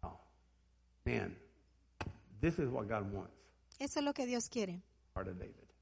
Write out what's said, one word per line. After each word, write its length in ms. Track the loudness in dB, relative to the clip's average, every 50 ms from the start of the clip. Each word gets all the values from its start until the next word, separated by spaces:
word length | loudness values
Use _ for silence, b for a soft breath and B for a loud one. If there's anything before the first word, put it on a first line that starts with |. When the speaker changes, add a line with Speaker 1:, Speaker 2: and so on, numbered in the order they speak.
| -8
Speaker 1:
Oh. 160 | -8 -10 -10 -18 -20 _ _ _ _ _ _ _ _ _ _ _ _ _ _ _
Man, 320 | 0 2 2 0 -2 -6 -8 -16 -20 -20 -20 -20 -20 _ _ _ _ _ _ -8 -8 -8 -10 -16 -20 -4 2
this 180 | 4 4 4 4
is 80 | 2 2
what 180 | 2 0 0 2
God 240 | 2 2 2 0 -2
wants. 200 | -4 -4 -6 -12 -18 -20 -20 -20 _ _ _ -8 -4
Speaker 2:
Eso 180 | -2 0 2 2
es 40 | 2
lo 80 | 2 2
que 120 | 2 2
Dios 220 | 2 2 2 2 2
quiere 340 | 2 0 0 0 -2 -6 -8 _ _ _ _ -8 _
Speaker 1:
Heart 140 | -4 -4 -2
of 100 | -4 -4
David. 160 | -6 -8 -10 -14 -20 -20 -20 _